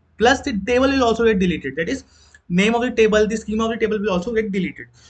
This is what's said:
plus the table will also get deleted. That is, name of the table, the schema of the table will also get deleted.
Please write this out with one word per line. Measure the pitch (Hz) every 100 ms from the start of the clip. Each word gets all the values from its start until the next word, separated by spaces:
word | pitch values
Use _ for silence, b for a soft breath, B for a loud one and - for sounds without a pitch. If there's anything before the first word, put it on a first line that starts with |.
| _ -
plus | 226 269
the | 285 214 190
table | 247 269
will | 269
also | 233 220 233
get | 208
deleted. | 185 151 139 135
That | 170
is, | 269 - b b b -
name | 175 208
of | 233
the | 247
table, | 240 214 214 214
the | 220
schema | - 214 226
of |
the | 226
table | 220 214
will | 208
also | 180 180
get | 220 214
deleted. | 196 180 - 117 b